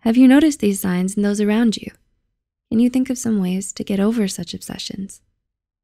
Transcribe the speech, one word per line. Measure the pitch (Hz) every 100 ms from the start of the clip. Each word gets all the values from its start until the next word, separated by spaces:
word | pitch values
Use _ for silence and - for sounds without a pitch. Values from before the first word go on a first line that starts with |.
Have | - 233
you | 262
noticed | 269 311 285
these | 202 196
signs | 196 180 185 196
in |
those | 202 202
around | 208 214 233 202
you? | - - _ _ _ _ _ _ _
Can | 220
you | 240
think | 254 254
of | 247
some | 233 220
ways | 180 185 196
to | -
get | 208 196
over | 202 233 196
such | - 170
obsessions? | 185 - - - - 190 - _ _ _ _ _ _